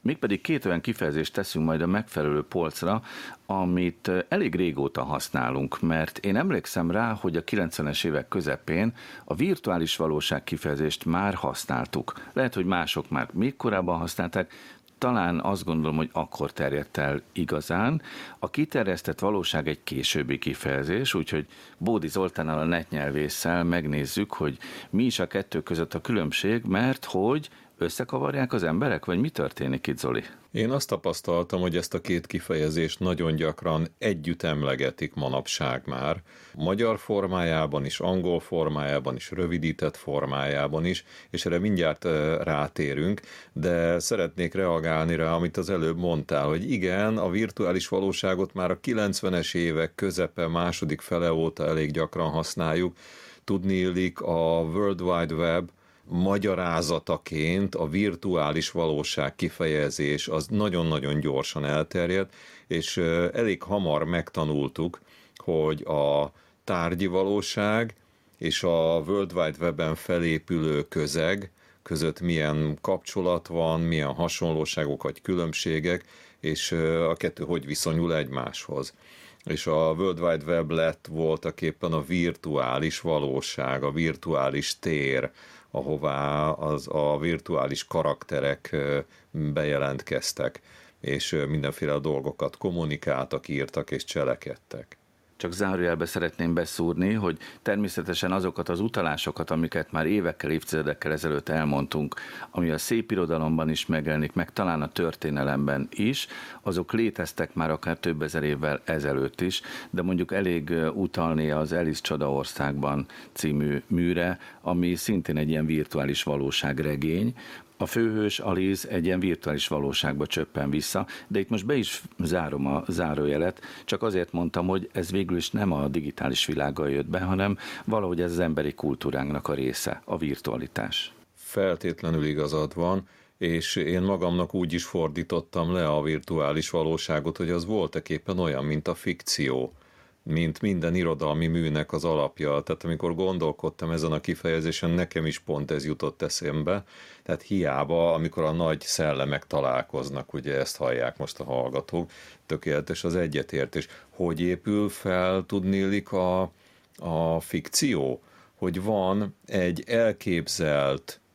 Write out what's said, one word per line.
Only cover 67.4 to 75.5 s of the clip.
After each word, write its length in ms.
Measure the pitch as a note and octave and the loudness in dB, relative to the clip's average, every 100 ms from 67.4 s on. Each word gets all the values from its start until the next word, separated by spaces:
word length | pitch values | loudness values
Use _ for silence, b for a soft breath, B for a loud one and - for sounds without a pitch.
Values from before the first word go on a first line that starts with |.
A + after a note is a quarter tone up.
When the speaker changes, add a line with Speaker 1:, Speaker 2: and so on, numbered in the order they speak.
| F#2+ - G#2 A2 A#2 - b b b _ | 0 0 2 2 0 -6 b b b _
Speaker 2:
és 240 | E2 - | -2 0
a 400 | F2+ E2+ D#2+ E2 D#2 | 2 4 4 2 2
World 260 | G2+ G2 | 0 0
Wide 240 | F2 D#2+ C#2+ | 0 0 0
Web-en 340 | E2+ D2+ D#2+ | -2 0 -2
felépülő 880 | D#2+ - F2 E2+ D#2+ - E2+ D#2 D2+ | -2 0 0 2 0 0 0 2 0
közeg 680 | D2 - D2 D2+ D#2+ G2+ - b b b | 0 -2 -2 0 0 0 -4 b b b
között 380 | - D#2+ D#2+ D#2 | -6 -2 0 0
milyen 580 | F2 E2 D2+ D2+ D#2 D2+ | 0 2 2 2 0 -2
kapcsolat 640 | - F#2 - - F2+ F2 - | -2 -2 -2 -2 0 0 -2
van, 340 | E2+ D#2+ D#2+ | 0 2 2
milyen 340 | E2 D#2+ C#2+ | 2 2 0
hasonlóságok 880 | C2 E2+ - E2+ D#2+ D#2 - D2 C#2 | 0 -2 0 0 0 0 0 -2 -2
vagy 180 | C#2 C#2 | -4 -6
különbségek, 840 | - F#2 E2 | -2 0 0